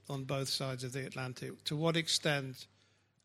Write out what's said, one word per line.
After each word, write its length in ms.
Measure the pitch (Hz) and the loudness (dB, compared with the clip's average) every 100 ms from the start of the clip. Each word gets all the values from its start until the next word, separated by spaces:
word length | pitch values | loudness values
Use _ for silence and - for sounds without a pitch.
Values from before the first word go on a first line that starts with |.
| - | -8
on 140 | 139 | -6
both 240 | 135 139 135 | -2 -2 0
sides 380 | - 135 127 127 | 0 -2 -4 -4
of 80 | |
the 120 | 135 131 | -6 -6
Atlantic. 560 | 131 127 123 131 - - | -4 -4 -6 -8 -8 -4
To 100 | 151 | 2
what 220 | 165 165 | 4 4
extent, 720 | 165 - 165 143 135 127 - _ _ _ _ _ | 4 4 4 4 2 -8 -14 _ _ _ _ _